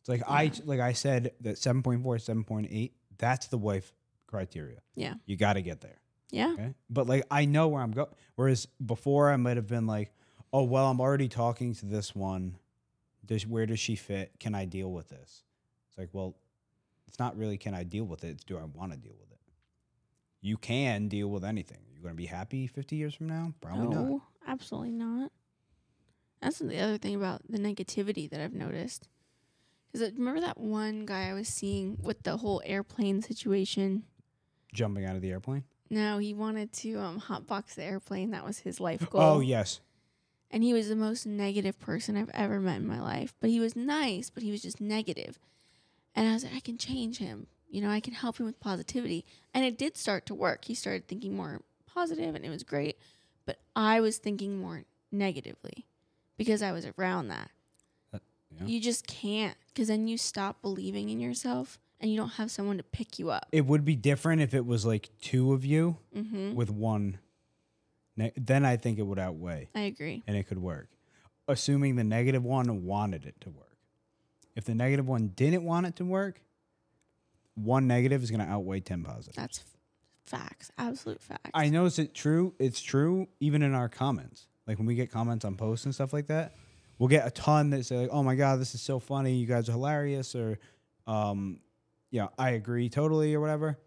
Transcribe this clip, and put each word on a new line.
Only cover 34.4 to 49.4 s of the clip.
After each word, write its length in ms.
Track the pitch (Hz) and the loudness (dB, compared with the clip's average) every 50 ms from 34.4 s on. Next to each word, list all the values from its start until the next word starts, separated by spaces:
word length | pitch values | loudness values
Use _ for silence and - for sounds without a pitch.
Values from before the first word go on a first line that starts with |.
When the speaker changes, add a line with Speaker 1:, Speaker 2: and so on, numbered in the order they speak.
| _ _ _ _ _ _ - | _ _ _ _ _ _ -2
Speaker 1:
Jumping 320 | 101 117 104 101 98 95 | -2 0 0 0 -2 -2
out 100 | 95 92 | -2 -4
of 60 | 92 92 | -2 -2
the 80 | 95 | -4
airplane? 340 | 90 95 98 - 135 139 131 _ _ _ _ _ | -4 -4 -6 -6 -6 -6 -6 _ _ _ _ _
Speaker 2:
No, 300 | 214 214 214 208 208 202 | -2 0 0 0 0 -2
he 160 | 208 208 208 | -2 -4 -4
wanted 380 | 208 214 220 220 220 208 214 - | -4 -4 -4 -4 -4 -6 -6 -8
to, 200 | - - 220 220 | -8 -8 -6 -6
um, 240 | 214 202 180 165 214 | -4 -6 -6 -6 -8
hotbox 540 | 214 - 220 - - - 214 196 214 - - | -8 -6 -8 -8 -6 -6 -6 -6 -6 -10 -12
the 100 | - 151 | -10 -8
airplane. 460 | 175 190 190 - - 196 190 185 226 220 | -6 -6 -6 -6 -6 -6 -4 -4 -4 -4
That 120 | - - | -6 -8
was 140 | - 220 - | -8 -10 -8
his 200 | - 185 175 - | -8 -8 -6 -4
life 220 | 185 175 165 - 170 | -4 -4 -2 -2 -4
Speaker 1:
<gasps> 120 | 170 - | 0 6
Oh, 220 | 190 156 156 156 | 8 10 10 10
Speaker 2:
goal. 60 | 147 135 | 8 6
Speaker 1:
yes. 380 | 127 127 113 101 - - - _ _ _ _ _ _ _ _ _ _ _ _ _ _ | 4 2 2 2 0 -4 -10 _ _ _ _ _ _ _ _ _ _ _ _ _ _
Speaker 2:
And 120 | - 220 226 | 0 2 4
he 120 | 240 240 | 4 4
was 140 | 226 220 208 | 4 2 2
the 80 | 214 | 0
most 280 | 220 220 214 226 247 - | 0 2 0 0 -2 -4
negative 520 | 214 208 202 202 196 196 208 196 196 196 _ | -4 -2 -2 0 0 0 0 0 0 -2 _
person 380 | - - - 190 226 - 208 | -6 -4 -4 -4 -2 -2 0
I've 120 | 202 220 - | -2 -2 -2
ever 300 | - - 208 202 214 202 | -2 -2 0 0 0 0
met 160 | 190 185 165 | 0 0 0
in 100 | 98 - | 0 -2
my 140 | - - - | -2 -2 -4
life. 320 | - - - - - 254 - _ | -4 -4 -4 -4 -6 -8 -8 _
But 100 | - 226 | 2 2
he 80 | 226 233 | 4 4
was 140 | 226 226 233 | 2 0 0
nice, 540 | 233 240 277 294 311 302 254 196 180 247 - | -2 -2 -2 0 0 0 0 -2 -4 -6 -8
but 140 | _ - 233 | _ -6 -6
he 80 | 208 | -4
was 100 | 208 208 - | -4 -6 -6
just 180 | - 220 - | -10 -8 -6
negative. 580 | 208 208 214 220 220 - 175 - - - - - _ _ _ _ _ _ _ _ _ _ _ _ _ _ _ | -4 -2 -2 -2 -2 -2 -6 -6 -8 -12 -12 -16 _ _ _ _ _ _ _ _ _ _ _ _ _ _ _
And 140 | - 220 220 | 2 4 4
I 60 | 220 | 4
was 100 | 226 262 | 2 -2
like, 100 | - 247 | -6 -8
"I 60 | 262 | -8
can 160 | - - 233 233 | -8 -8 -8 -8
change 400 | - - 262 262 233 226 240 - | -6 -4 -4 -4 -4 -4 -6 -6
him. 280 | 196 180 110 104 - - _ _ _ _ | -8 -8 -8 -12 -14 -18 _ _ _ _
You 120 | - 196 208 | -6 -4 -2
know, 80 | 202 | 0
I 100 | 208 214 | 0 0
can 140 | 214 - 240 | -2 -4 -8
help 240 | - - 240 226 - | -4 -4 -6 -4 -4
him 80 | 240 | -4
with 140 | 220 240 _ | -6 -6 _
positivity." 640 | - 214 190 175 165 - - 254 240 - 170 165 - - - - | -6 -4 -4 -4 -4 -4 -4 -4 -2 -2 -4 -4 -6 -10 -20 -20